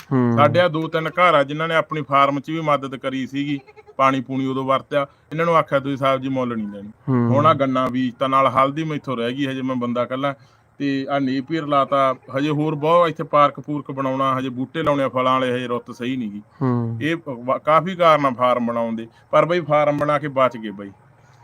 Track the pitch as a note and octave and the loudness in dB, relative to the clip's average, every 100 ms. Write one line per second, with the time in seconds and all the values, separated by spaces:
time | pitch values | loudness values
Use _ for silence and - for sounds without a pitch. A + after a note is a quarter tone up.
0 | - C3+ A#2+ A#2 D3 E3+ F3+ D#3 D#3+ D#3+ | -2 0 2 4 4 4 2 0 -4 -4
1 | D#3+ D#3 F3+ D3+ C#3 D3+ E3 E3 - D#3 | -2 2 4 6 2 -2 0 0 0 -4
2 | C#3 C#3 C#3 C#3+ C#3+ D#3+ D#3 C#3+ C3+ B2+ | 0 4 4 2 -4 -4 0 0 -2 -8
3 | C#3 C3 B2 C#3 C#3+ C#3 - - - - | -6 -6 -6 -6 -4 -6 -8 -20 -12 0
4 | C3+ C3+ B2+ C3+ C3+ C3 C3 C3 - D3 | 2 2 -4 -4 -4 -2 -2 -2 -2 -4
5 | C#3+ _ _ D3+ E3+ D#3+ D3+ C#3+ C#3 C3+ | -4 _ _ -4 2 2 2 -2 -2 -2
6 | C3+ C3+ C3 C3 B2 A2+ G#2 G2+ G#2 - | 0 0 -2 -4 -4 -4 -8 -10 -16 -10
7 | - B2+ A#2 C3 D3+ D3 C3+ C3 C3 B2 | 0 2 4 4 4 4 0 0 -2 -2
8 | B2+ A2 C3+ C3+ C3+ A#2+ C#3 C#3+ D#3+ D3 | -4 -2 0 2 2 2 0 0 -6 -6
9 | C#3 A#2+ A#2 C3+ C3+ C3+ C3 B2+ A#2+ A#2+ | -6 -4 -4 -2 -4 -4 -4 -4 -2 -2
10 | A#2 C3 C#3 C#3 _ _ _ - C#3+ C#3 | -2 -2 -4 -6 _ _ _ -6 -4 -2
11 | C3+ C#3+ C3+ C3+ B2+ D#3+ D3 C#3+ C3+ C#3 | -2 -2 0 -2 -4 -4 0 0 2 2
12 | C3+ B2+ - C3 D3 D3 D3+ D3+ D3 F3 | 2 -2 -6 -4 -2 0 -2 0 2 4
13 | E3+ D#3 D3+ D3 C#3+ D3 D3 D3 - C3+ | 4 0 0 4 4 2 -8 -8 -6 -6
14 | C3+ C3 C3+ B2+ C3 B2 B2+ D#3+ D#3 C#3+ | -4 0 0 -2 -4 -6 -6 -4 0 0
15 | C3 B2+ B2+ C3 B2+ B2 B2 A#2+ A#2+ A2+ | 0 0 0 2 0 -2 -4 -6 -8 -8
16 | B2 C3 A2 G2+ G#2 - C3 A#2+ A#2 A2+ | -6 -4 -6 -8 -14 -4 0 0 -2 -4
17 | C#3+ E3 D3 A#2+ B2 B2+ - D#3 E3+ F3+ | -4 -4 -6 -8 -4 -2 2 2 2 2
18 | E3 D3+ C#3 A#2+ B2 B2 A#2 A#2 A#2 A2+ | 4 4 2 2 0 2 0 -2 -4 -4
19 | A2+ - _ D3+ D3+ F3 D3 D3+ D3 D3 | -8 -16 _ 2 2 0 0 2 2 0
20 | D3 D3 D3 C3 B2+ A#2 A2 G2 G2+ - | 0 -2 -2 0 0 0 -10 -10 -14 -18
21 | _ _ _ _ | _ _ _ _